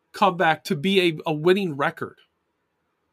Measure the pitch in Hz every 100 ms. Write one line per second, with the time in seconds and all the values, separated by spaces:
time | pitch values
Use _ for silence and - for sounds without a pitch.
0 | _ - 196 170 170 156 - 170 190 196
1 | 180 156 - 151 160 190 185 139 151 -
2 | 135 - _ _ _ _ _ _ _ _
3 | _